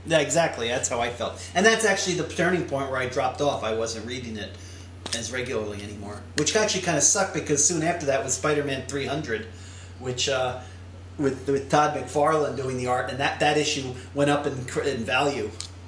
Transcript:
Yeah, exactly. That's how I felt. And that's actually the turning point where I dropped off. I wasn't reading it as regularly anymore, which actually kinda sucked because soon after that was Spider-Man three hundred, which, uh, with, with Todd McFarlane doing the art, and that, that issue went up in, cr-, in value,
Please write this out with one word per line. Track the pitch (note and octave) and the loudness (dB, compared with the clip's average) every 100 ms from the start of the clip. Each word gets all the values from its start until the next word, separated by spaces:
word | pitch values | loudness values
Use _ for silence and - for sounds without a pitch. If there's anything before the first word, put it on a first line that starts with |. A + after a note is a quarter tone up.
| - | 2
Yeah, | D#3+ | 2
exactly. | C#3+ D#3 E3 - A#2 | 4 4 4 2 -2
That's | A#2+ - | 0 0
how | B2 | 0
I | A#2+ | 0
felt. | - G2+ - - F3 | -2 -4 -6 -2 4
And | G#3 | 6
that's | A3 | 6
actually | G#3+ F#3+ F#3 D#3+ | 4 2 2 0
the | D3+ | -2
turning | - F3 F3+ C#3+ | 0 2 2 0
point | C3+ C3+ | -2 -2
where | C3 | -2
I | B2+ | -2
dropped | C#3 C3 - | 0 0 2
off. | C#3+ C3 | 0 2
I | A2 | 0
wasn't | A2+ A2+ A2+ A2+ | 0 -2 -4 -6
reading | B2 A#2+ A2 | -8 -6 -8
it | F#2 - - - - - - | -8 -12 -14 -16 -16 -14 -8
as | A#2+ A2+ | -6 -4
regularly | B2+ B2 A#2 G#2+ G2+ | -6 -4 -4 -4 -6
anymore, | G2+ G#2 G2+ G#2 - - | -10 -10 -10 -12 -8 -2
which | D3+ | 0
actually | A3 G#3+ F#3+ | 2 2 0
kinda | F3 D#3 | 0 4
sucked | - G3 F#3+ | 4 4 2
because | D#3+ C#3 D3 - | 0 0 2 4
soon | E3+ | 2
after | D#3+ E3+ D3 | 0 0 0
that | C3 | 0
was | C3 | 0
Spider-Man | - D3+ D3 C#3 C3 - | -2 0 0 0 -4 -4
three | C#3+ C3+ | -4 -2
hundred, | D3 C3+ A2 - - - - - - | -4 -2 -4 -6 -14 -16 -16 -16 -10
which, | B2+ B2 - | -6 -2 0
uh, | C3+ B2+ - - - - - - - | 2 0 -4 -10 -14 -16 -16 -12 -2
with, | C#3 C3 - | 0 0 0
with | C#3 - | 0 4
Todd | D3+ D3+ C#3 | 4 4 2
McFarlane | B2+ D3+ D3 D#3 C#3 B2 | -2 4 4 4 2 0
doing | C3 B2+ | -4 -2
the | B2 | 0
art, | B2 B2+ | 0 0
and | C3 | 0
that, | C#3+ - | -2 2
that | D3+ D3+ | 4 4
issue | C#3+ C#3+ C3 B2+ - | 2 0 -4 -8 -6
went | C#3 C#3+ | 2 4
up | C#3+ C#3+ | 4 0
in, | C3 B2+ | -4 -4
cr-, | D#3 | -2
in | C#3+ B2+ | -2 -2
value, | G#2+ A2+ C#3+ B2 G#2 - - - | 0 2 2 0 -4 -6 -12 -14